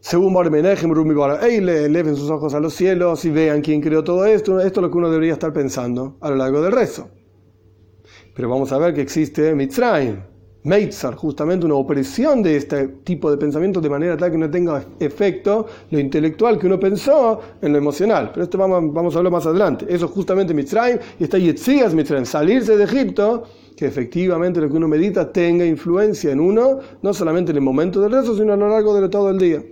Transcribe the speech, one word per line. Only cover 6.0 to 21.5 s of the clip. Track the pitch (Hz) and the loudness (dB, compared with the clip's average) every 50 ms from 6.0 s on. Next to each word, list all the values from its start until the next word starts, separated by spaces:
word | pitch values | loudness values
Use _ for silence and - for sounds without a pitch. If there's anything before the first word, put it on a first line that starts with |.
| 127 135 135 - | -6 -8 -10 -10
a | - 151 | -6 -4
lo | 139 | -2
largo | 135 131 131 135 147 | 0 0 0 0 0
del | 160 185 214 | 0 2 2
rezo. | 262 220 - - - - - - _ _ _ _ _ _ _ _ _ _ _ _ _ _ _ _ _ _ - - - - - - | 0 0 -2 -4 -12 -16 -18 -20 _ _ _ _ _ _ _ _ _ _ _ _ _ _ _ _ _ _ -20 -20 -20 -20 -20 -10
Pero | - 120 117 | -8 -6 -4
vamos | 123 135 135 131 135 | -2 -2 -2 -2 -2
a | 135 | 0
ver | 160 175 160 | 0 0 0
que | 143 | -2
existe | 135 135 - 156 156 147 - - 151 160 160 | -4 -4 -2 -2 -2 -2 -2 -2 0 0 2
Mitzrayim, | 143 139 135 - - 247 240 208 156 139 120 104 98 95 - - - - - - _ _ | 0 -2 -2 -2 0 0 2 2 0 0 -2 -4 -8 -12 -18 -20 -20 -20 -20 -20 _ _
Meitzar, | 139 180 208 208 165 - - - - 117 | 0 2 2 2 0 -6 -6 -8 -8 -8
justamente | 147 - 156 139 - 147 156 180 190 170 | -6 -6 -6 -4 -2 -2 -2 0 0 0
una | 165 147 | 0 0
opresión | 139 135 135 151 139 135 135 - - 247 311 285 247 208 | 0 0 0 -2 -2 -2 -4 -2 -2 0 2 2 2 2
de | 170 151 | 2 0
este | 143 143 - 156 143 135 135 135 - - | 0 -2 -4 -4 -4 -4 -4 -6 -12 -8
tipo | - 180 139 - 156 | -6 -6 -2 0 -2
de | 147 | 0
pensamiento | 139 147 147 135 151 170 196 190 180 | 0 0 -2 -2 -2 -2 -2 -2 -2
de | 160 147 | -2 -2
manera | 143 139 160 175 170 | -2 -2 -2 -2 -2
tal | 147 175 180 160 | -2 -2 -2 0
que | 160 | -2
no | 160 151 | -2 -2
tenga | 143 180 175 170 151 139 - - - - | -2 -2 -2 0 -2 -4 -6 -10 -10 -6
efecto | - 147 - - 202 196 180 185 - 196 202 226 220 220 - - - - | -6 -6 -2 0 -2 -2 -2 -2 -2 0 0 0 -2 -6 -12 -20 -12 -4
lo | - 151 | -2 -2
intelectual | 143 135 139 156 151 160 156 - 214 240 233 - | -2 0 0 0 0 0 0 0 2 2 2 2
que | - | 2
uno | 180 190 185 | 0 0 2
pensó | 190 196 202 196 - 269 285 311 254 226 220 220 - - - - | 0 0 -2 -2 2 2 4 4 4 2 0 -2 -6 -18 -14 -6
en | - 151 147 | -2 0 2
lo | 147 | 2
emocional. | 143 147 143 - 180 220 220 160 120 - - | 2 0 -2 0 0 2 2 2 0 -2 -4
Pero | 170 175 | -6 -6
esto | 175 - 196 | -4 0 0
vamos, | 196 190 185 180 165 156 147 | 0 2 2 2 0 0 -2
vamos | 165 170 175 147 | -2 -2 0 0
a | 165 | 0
hablar | 180 185 175 | 0 2 0
más | 170 151 | 0 0
adelante. | 165 160 190 214 175 131 - - | 0 0 2 2 0 0 -2 -4
Eso | - 175 175 170 | -4 -2 -2 -2
es | 170 | -4
justamente | - 196 180 - 185 190 196 165 165 | -4 -6 -2 0 0 0 0 0 0
Mitzrayim | 147 139 139 - 214 233 247 247 220 - - - - | -2 -2 0 0 0 2 2 0 -2 -4 -10 -8 -6
y | 170 | -4
está | 143 208 190 | 0 0 2
Yetzias | 180 170 | 2 2